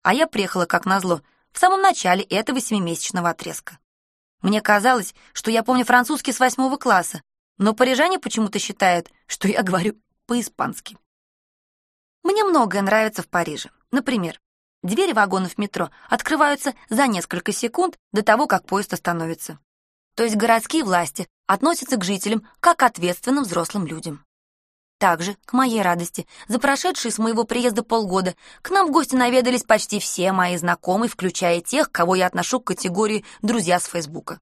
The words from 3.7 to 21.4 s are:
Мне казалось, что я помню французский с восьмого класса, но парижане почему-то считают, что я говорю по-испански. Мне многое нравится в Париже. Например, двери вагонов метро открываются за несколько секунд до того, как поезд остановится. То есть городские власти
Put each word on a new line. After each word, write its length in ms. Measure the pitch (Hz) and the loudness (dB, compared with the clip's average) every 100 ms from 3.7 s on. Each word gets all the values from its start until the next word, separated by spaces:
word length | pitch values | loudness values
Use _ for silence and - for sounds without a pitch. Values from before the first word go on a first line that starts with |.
| - _ _ _ _ _ _ | -20 _ _ _ _ _ _
Мне 180 | 185 208 | 0 0
казалось, 540 | 208 208 226 247 180 _ _ | 2 2 4 2 -2 _ _
что 180 | - - | -6 0
я 100 | 226 | 0
помню 240 | 226 254 240 | 2 0 4
французский 460 | 254 240 302 - | 2 2 -4 -4
с 60 | 226 | 0
восьмого 380 | 254 - 262 285 | 0 2 -2 0
класса, 440 | 302 180 170 165 _ _ _ _ | 2 2 0 -10 _ _ _ _
но 180 | 202 220 | 0 2
парижане 420 | 254 254 339 370 | 2 4 2 0
почему-то 400 | - - 214 208 | -4 -4 -2 -4
считают, 540 | - 202 190 175 - _ _ | -6 0 2 2 -2 _ _
что 200 | - 196 | -4 0
я 140 | - | 0
говорю 400 | 190 180 175 - _ _ - | 0 0 -2 -4 _ _ -4
по-испански. 720 | 240 - - 131 - - - _ _ _ _ _ _ _ _ _ _ _ _ | -4 -4 -6 -8 -8 -18 -20 _ _ _ _ _ _ _ _ _ _ _ _
Мне 200 | 339 415 | -2 0
многое 380 | 403 320 220 196 | 2 2 2 0
нравится 400 | 196 214 220 214 | 2 2 0 -4
в 60 | - | -4
Париже. 420 | 180 165 151 - _ _ | -4 -4 -8 -14 _ _
Например, 480 | 262 254 247 170 - _ _ _ _ | -4 0 -2 -4 -8 _ _ _ _
двери 280 | 175 226 370 | -4 0 2
вагонов 460 | 220 196 190 180 - | 2 2 0 -2 -4
метро 320 | 208 - 165 - - | -6 -4 -6 -6 -4
открываются 640 | 240 - 311 294 285 285 - - | -4 -2 2 2 2 -4 -6 -4
за 180 | 220 277 | 2 2
несколько 440 | 190 - 180 - | 0 -4 -4 -4
секунд 460 | 196 233 277 359 - _ | -4 -4 0 -2 -2 _
до 120 | 208 | 0
того, 240 | 214 220 294 | 2 2 2
как 180 | 190 - | 0 0
поезд 280 | 196 196 | -4 -2
остановится. 680 | 180 - 170 165 165 - 156 _ _ _ _ _ - | -4 -4 -4 -4 -8 -12 -16 _ _ _ _ _ -2
То 80 | |
есть 120 | 233 214 | 0 2
городские 480 | 226 226 - 320 | 2 2 2 -2
власти 440 | 226 180 170 - 185 _ | 2 0 0 -8 -12 _